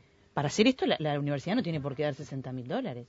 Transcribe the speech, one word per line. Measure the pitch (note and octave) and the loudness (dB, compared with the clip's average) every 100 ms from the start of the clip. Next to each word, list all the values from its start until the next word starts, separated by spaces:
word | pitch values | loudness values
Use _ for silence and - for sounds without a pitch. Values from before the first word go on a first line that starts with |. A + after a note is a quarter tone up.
| - _ _ | -20 _ _
para | - C#3+ | -2 0
hacer | - A3+ | 4 4
esto, | C4 E4 | 6 4
la, | F3+ | 2
la | D3+ D3 | 2 0
universidad | C#3+ C#3+ E3+ | 0 -2 0
no | A#3 | -2
tiene | F3 D#3+ | 0 -2
por | C#3 | -2
qué | C3 | -2
dar | D3 C#3+ | -2 -2
sesenta | C#3+ C3+ C3 | -6 -8 -6
mil | B2+ B2 | -8 -6
dólares. | G3+ B3 A#2+ | -4 -4 -8